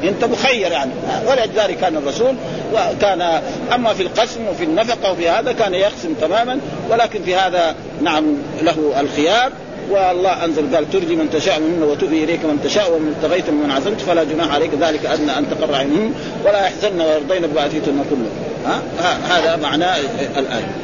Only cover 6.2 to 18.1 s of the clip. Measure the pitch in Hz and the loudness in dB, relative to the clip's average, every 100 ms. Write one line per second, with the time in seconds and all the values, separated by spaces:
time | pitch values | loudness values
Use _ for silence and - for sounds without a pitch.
6.2 | 160 202 240 262 - - - 233 226 214 | 0 2 0 -2 -6 -8 0 2 2 0
7.2 | 170 180 190 175 165 151 - - 156 156 | -2 2 2 2 0 0 -10 -4 0 2
8.2 | 156 143 139 - 156 156 151 135 143 143 | 2 0 -2 0 0 2 2 2 0 2
9.2 | 156 214 254 - - - - 196 - 180 | 4 4 2 -2 -14 -12 -2 2 2 2
10.2 | 185 170 170 156 147 160 151 190 170 165 | 2 2 0 0 2 0 2 0 0 0
11.2 | 156 156 190 160 156 170 151 147 - 160 | 0 0 0 0 0 2 2 2 2 2
12.2 | 156 165 160 147 143 202 208 165 156 139 | 0 0 0 0 0 2 2 2 0 -2
13.2 | 151 180 175 151 147 139 160 214 - 170 | 0 0 0 0 0 0 0 -2 0 2
14.2 | 156 156 160 143 160 147 165 151 151 156 | 2 0 0 0 0 2 0 0 0 0
15.2 | 151 135 147 156 151 139 139 156 220 - | 0 0 -2 0 0 0 2 2 0 -4
16.2 | - - 196 208 190 - 208 185 160 156 | -8 -2 2 4 2 0 -2 0 2 2
17.2 | 143 185 165 147 147 151 147 139 - | 2 0 0 0 0 0 0 0 0